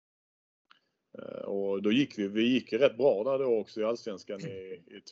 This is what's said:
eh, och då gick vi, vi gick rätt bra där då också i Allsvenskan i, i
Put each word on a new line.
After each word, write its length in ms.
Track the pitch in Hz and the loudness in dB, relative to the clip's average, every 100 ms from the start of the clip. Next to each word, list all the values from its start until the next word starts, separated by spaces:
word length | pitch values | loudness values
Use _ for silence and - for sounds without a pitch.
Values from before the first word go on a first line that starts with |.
| _ _ _ _ _ _ _ _ _ _ _ - | _ _ _ _ _ _ _ _ _ _ _ -18
eh, 240 | - - | -14 -10
och 400 | - 98 98 98 | -6 -4 -2 0
då 100 | 104 | 2
gick 260 | 120 135 - | 2 2 0
vi, 100 | 98 | -2
vi 140 | 104 | 2
gick 300 | 117 127 - | 2 2 0
rätt 240 | 110 135 113 | 4 4 4
bra 280 | 139 98 | 4 4
där 140 | 117 135 | 2 0
då 200 | 135 113 | 2 2
också 220 | 98 - | 0 -2
i 40 | |
Allsvenskan 560 | 107 117 - 95 - 98 | -2 -2 -6 -10 -8 -10
i, 420 | - 95 95 90 85 | -8 -10 -12 -14 -16
i 140 | 101 - | -20 -10